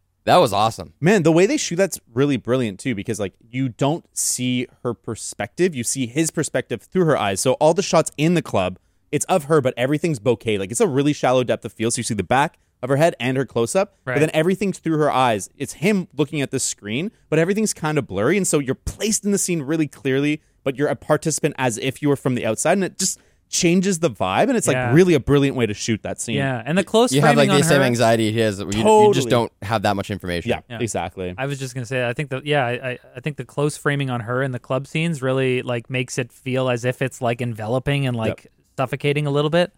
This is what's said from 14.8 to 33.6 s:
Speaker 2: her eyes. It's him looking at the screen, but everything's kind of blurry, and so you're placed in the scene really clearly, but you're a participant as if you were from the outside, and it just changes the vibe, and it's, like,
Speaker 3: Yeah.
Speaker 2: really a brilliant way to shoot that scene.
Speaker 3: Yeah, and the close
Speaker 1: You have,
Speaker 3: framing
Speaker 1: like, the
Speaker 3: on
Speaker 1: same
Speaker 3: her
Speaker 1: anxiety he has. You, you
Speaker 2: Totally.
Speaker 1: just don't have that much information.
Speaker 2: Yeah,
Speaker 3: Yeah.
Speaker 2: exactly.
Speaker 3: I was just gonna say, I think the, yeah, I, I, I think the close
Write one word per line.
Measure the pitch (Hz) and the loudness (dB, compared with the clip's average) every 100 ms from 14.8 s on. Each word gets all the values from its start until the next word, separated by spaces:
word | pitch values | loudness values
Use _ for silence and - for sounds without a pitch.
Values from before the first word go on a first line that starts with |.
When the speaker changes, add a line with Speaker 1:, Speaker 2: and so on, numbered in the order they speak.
| 160 156 | -2 0
Speaker 2:
her | 147 | 2
eyes. | 127 127 104 - - | 2 2 2 -4 -10
It's | 139 | -10
him | - 185 202 170 135 | -2 0 0 -2 -4
looking | 147 156 | -2 -2
at | 135 | -4
the | 135 | -4
screen, | - - 101 117 196 - _ | -4 -6 -6 -6 -6 -10 _
but | 156 | 0
everything's | 170 208 214 | 2 2 -2
kind | - 156 151 | -2 -2 -2
of | 104 | -2
blurry, | 95 117 196 | 0 2 2
and | 185 | 2
so | 151 | 0
you're | 127 - | -2 -4
placed | - - 208 208 202 | -8 -6 -4 -2 0
in | |
the | 196 | 0
scene | - 170 | 0 -2
really | 131 160 147 | -2 -2 -2
clearly, | - 135 135 147 151 _ _ | -4 -2 0 0 -2 _ _
but | - 127 | -6 -2
you're | 143 | -2
a | 139 | -2
participant | - 151 160 - 151 - | 0 0 0 -2 -2 0
as | 131 107 | -2 -2
if | 135 - | -4 -2
you | 143 | 0
were | 139 | 0
from | 139 123 | 0 0
the | 110 | -2
outside, | 110 151 | 0 0
and | 196 180 | 2 0
it | - | -2
just | 196 - _ _ _ | -6 -6 _ _ _
changes | - 175 185 190 165 | 0 2 4 2 2
the | 165 | 0
vibe, | 104 92 101 214 | 0 0 2 2
and | 240 | 2
it's, | 170 | 2
like, | 135 | 0
Speaker 3:
Yeah. | 123 | 4
Speaker 2:
really | 147 185 147 | 4 6 4
a | |
brilliant | 123 143 139 127 | 4 2 2 0
way | 113 | -2
to | |
shoot | 104 - 107 | -2 -2 -2
that | 90 - | -4 -8
scene. | - 117 | -4 -2
Speaker 3:
Yeah, | 139 123 117 | -2 -4 -2
and | 180 | -2
the | |
close | 185 220 247 | 2 2 4
Speaker 1:
You | 147 | 4
have, | 147 | 4
Speaker 3:
framing | 143 143 | 4 4
Speaker 1:
like, | - | 4
the | 160 | 4
Speaker 3:
on | |
Speaker 1:
same | 143 | 4
Speaker 3:
her | 131 | 4
Speaker 1:
anxiety | 120 113 117 110 | 4 4 4 2
he | 113 | 2
has. | 110 98 | 0 0
You, | 90 | -4
you | 104 | 0
Speaker 2:
Totally. | 208 214 208 135 | 4 6 6 4
Speaker 1:
just | 123 | 2
don't | 120 113 - | 0 0 -6
have | 98 113 | -4 0
that | 104 98 | 0 0
much | 98 | -4
information. | 98 90 87 101 | -6 -4 -4 -2
Speaker 2:
Yeah, | 107 - | -6 -6
Speaker 3:
Yeah. | 117 | -8
Speaker 2:
exactly. | 113 98 87 95 90 92 | -4 -4 -6 -6 -8 -6
Speaker 3:
I | 139 | -8
was | 139 | -6
just | 135 | -8
gonna | 127 117 | -10 -6
say, | 131 120 | -4 -4
I | |
think | 123 143 | -4 -6
the, | 131 147 | -8 -2
yeah, | 147 120 | 0 0
I, | 123 131 | -2 -6
I, | 123 127 135 | -10 -14 -12
I | |
think | 156 139 | -10 -10
the | 120 | -8
close | - | -4